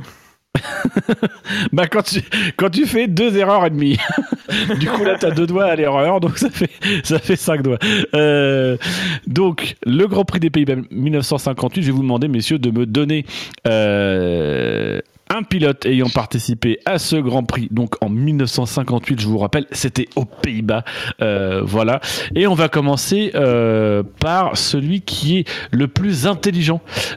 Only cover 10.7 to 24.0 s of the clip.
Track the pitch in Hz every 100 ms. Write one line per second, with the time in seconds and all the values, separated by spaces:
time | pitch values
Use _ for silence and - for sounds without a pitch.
10.7 | 131 - 101 143 147 131 143 139 127 127
11.7 | 196 139 131 131 120 147 120 - 156 123
12.7 | 113 120 120 147 156 - - - - 117
13.7 | 110 104 101 98 92 90 85 73 67 58
14.7 | 53 53 50 - _ - 220 202 190 147
15.7 | 135 - 127 127 123 110 120 117 113 120
16.7 | 110 170 185 - 160 127 127 117 123 113
17.7 | 110 117 - 107 110 147 147 123 - 120
18.7 | 143 127 120 - 127 104 110 101 151 139
19.7 | - 131 127 120 - 117 - - 110 107
20.7 | 110 - - - - 110 101 95 95 98
21.7 | 107 113 135 - - - 165 196 165 160
22.7 | 151 143 139 - 196 208 147 135 120 113
23.7 | 110 107 104